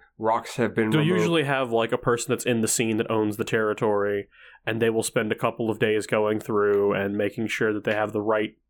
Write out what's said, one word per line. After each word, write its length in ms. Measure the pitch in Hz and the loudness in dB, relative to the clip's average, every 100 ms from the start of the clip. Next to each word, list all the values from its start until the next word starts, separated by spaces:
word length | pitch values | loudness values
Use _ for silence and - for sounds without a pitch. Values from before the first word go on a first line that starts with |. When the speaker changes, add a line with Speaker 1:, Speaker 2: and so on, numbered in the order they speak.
| _ - | _ -4
Speaker 1:
rocks 400 | 110 113 - - | -2 -2 -2 -2
have 180 | 110 - | -2 0
been 140 | 110 | 2
Speaker 2:
They'll 100 | 156 | 2
Speaker 1:
removed. 180 | 156 180 | 2 2
Speaker 2:
usually 240 | 170 165 139 | 2 0 0
have, 260 | 135 127 | -2 0
like, 220 | 113 113 | 0 0
a 40 | 123 | 0
person 360 | 127 120 - | 0 0 0
that's 120 | 117 123 | -2 0
in 140 | 117 | 0
the 80 | 110 | 2
scene 300 | - 113 107 | 0 0 0
that 120 | - | 0
owns 280 | 113 107 104 | 0 0 -2
the 80 | 110 | -2
territory, 840 | 117 107 104 110 104 101 101 - - - - - | 0 0 0 0 0 0 -2 -6 -16 -20 -10 -6
and 160 | 110 | 0
they 80 | 117 | 2
will 140 | 113 | 2
spend 280 | - 123 110 | 0 -2 -2
a 40 | 113 | 0
couple 340 | 117 - 113 | -2 -2 -2
of 100 | 107 | 0
days 260 | 113 107 98 | 0 0 0
going 360 | 110 107 107 | 0 0 -2
through 500 | - 104 104 101 101 | -2 2 4 4 2
and 240 | 98 101 104 | 2 -2 -2
making 300 | 101 - 107 | -2 -2 -4
sure 240 | - 113 | -2 -2
that 140 | 104 113 | 0 -2
they 80 | |
have 180 | 107 107 | -2 -2
the 100 | 107 | -2
right, 360 | 104 110 107 - | 0 0 -2 -8